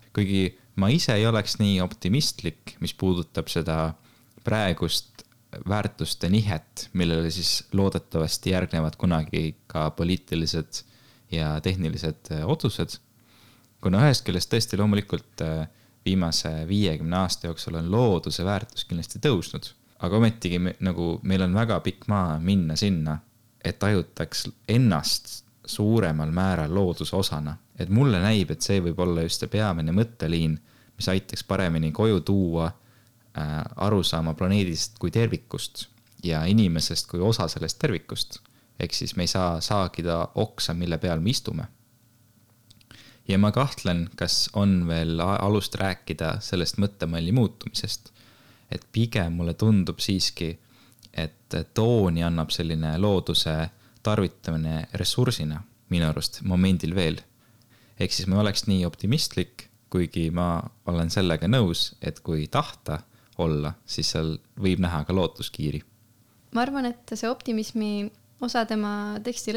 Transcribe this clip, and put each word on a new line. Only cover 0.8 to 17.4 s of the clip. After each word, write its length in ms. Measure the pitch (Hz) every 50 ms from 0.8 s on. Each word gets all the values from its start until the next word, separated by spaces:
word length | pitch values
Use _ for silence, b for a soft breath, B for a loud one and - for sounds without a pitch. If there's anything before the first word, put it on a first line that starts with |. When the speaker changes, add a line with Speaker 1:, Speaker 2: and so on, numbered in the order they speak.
| 98 101 135
Speaker 1:
ise 220 | 170 - - 117 104
ei 80 | 110
oleks 320 | 117 113 107 104 - - -
nii 200 | 107 101 98 92
optimistlik, 920 | 90 90 - - - 90 107 143 156 - - - - 85 - _ - - - -
mis 140 | - - -
puudutab 560 | - 95 95 90 87 82 - - - 80 -
seda 460 | - 85 80 80 80 80 80 80 80 - b b b b b b b - -
praegust 800 | 117 107 110 107 92 85 - - 80 - - - - _ - - _ _ _ _ _ - - - 90
väärtuste 640 | 104 107 98 - - - 80 - - - - 85
nihet, 600 | 95 110 107 101 85 78 - _ - - - - -
millele 380 | 90 87 85 82 82 82 82
siis 340 | 78 90 82 - - - - - -
loodetavasti 800 | 98 98 98 - - - - - 82 80 80 - - - 92 92
järgnevad 420 | 90 90 - - 82 80 78 - -
kunagi 580 | - 90 85 80 78 78 - 80 80 78 - - _ -
ka 220 | - 80 76 78
poliitilised 920 | - - 85 87 92 - - - 90 82 80 - - 131 131 - - - - b b b b b b b b b
ja 260 | - 80 78 76 76 78
tehnilised, 680 | - 92 95 92 85 80 - - - 80 76 - - -
äh, 140 | 80 76 78 92
otsused. 520 | 156 160 - - - - 87 - - - _ _ _ b b b b b b b b b b b b -
Kuna 240 | - 95 90 101 139
ühest 180 | 151 127 - - -
küljest 240 | 90 90 - - -
tõesti 240 | 117 113 - - 92
loomulikult, 640 | 104 107 104 104 101 - - 82 - _ - -
äh, 260 | 80 80 80 80 80 - b b b b b b -
viimase 600 | 92 95 95 87 82 80 - - 85 78 78 80 82
viiekümne 500 | 98 104 104 90 78 76 80 82 87 92
aasta 300 | 95 92 - -